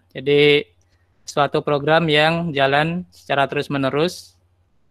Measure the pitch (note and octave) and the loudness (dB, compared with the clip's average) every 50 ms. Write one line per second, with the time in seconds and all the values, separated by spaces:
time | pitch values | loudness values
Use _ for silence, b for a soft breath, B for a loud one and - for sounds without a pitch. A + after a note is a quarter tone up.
0 | _ _ - C#3+ C3 C#3+ C#3+ C#3+ D3 D3 C#3+ D3 - _ _ _ _ _ _ _ | _ _ -16 -8 -2 0 2 4 4 4 4 2 0 _ _ _ _ _ _ _
1 | _ _ _ _ - - - D3+ C#3 C#3 - D3+ - D3+ D3 C#3 C#3 D3+ D#3 E3 | _ _ _ _ -18 -8 -2 -2 -2 0 -2 -4 -2 -2 -4 -2 0 2 2 2
2 | E3+ D#3 D3 D3+ D3+ D#3+ E3 E3+ E3+ E3+ C3+ C#3 C3+ C3+ C#3 D3 D#3 E3 E3+ F3+ | 2 2 2 4 4 2 0 -2 -4 -4 -2 0 0 2 2 2 0 0 -4 -6
3 | F3 _ _ - - - C#3 C#3 C#3 C3+ D3 D3 C3 - C#3+ C#3 C3+ C3 C#3 C#3+ | -10 _ _ -18 -6 -4 0 0 0 0 -2 -6 -6 -4 -4 -4 -4 -2 -2 -2
4 | E3 F3+ - - - - _ _ _ _ _ _ _ _ _ _ _ _ | -2 -4 -4 -10 -20 -20 _ _ _ _ _ _ _ _ _ _ _ _